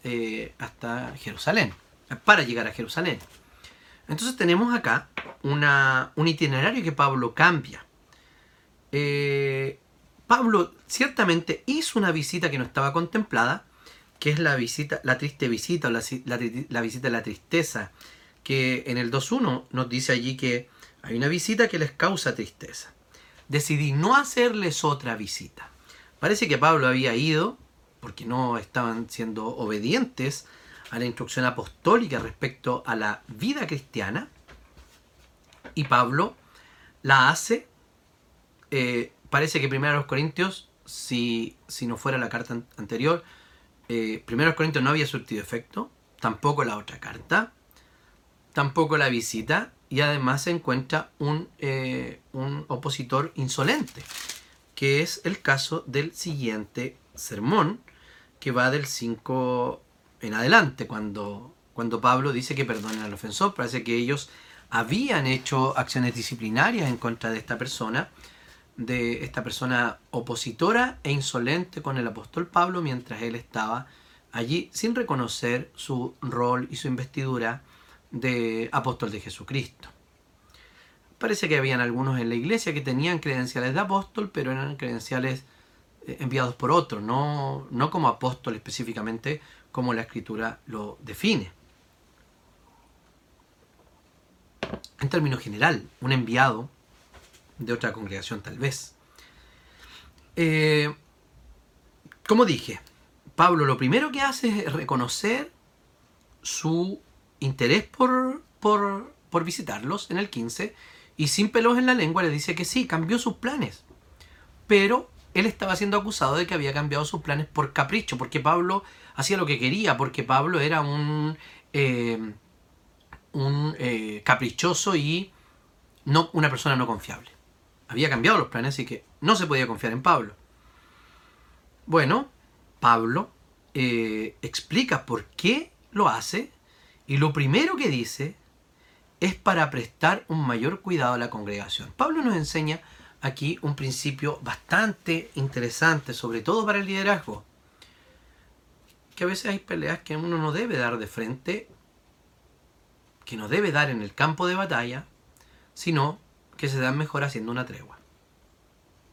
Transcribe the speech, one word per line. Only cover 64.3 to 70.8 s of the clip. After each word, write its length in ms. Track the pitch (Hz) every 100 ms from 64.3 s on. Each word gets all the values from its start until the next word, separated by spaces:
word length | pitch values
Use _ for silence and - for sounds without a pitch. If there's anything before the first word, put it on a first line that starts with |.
| - - - -
habían 560 | 113 113 190 269 180 131
hecho 500 | 131 - 135 131 -
acciones 380 | 123 131 123
disciplinarias 720 | 117 - 117 110 113 185 240 143
en 80 | 117
contra 340 | 120 117 113
de 80 | 110
esta 200 | - 113
persona, 520 | 131 - 113 127 185 - - - - - _ -
de 480 | 117 123 117 120
esta 180 | 131 -
persona 560 | 117 - 127 123 120 - _
opositora 880 | 123 117 117 - 107 175 226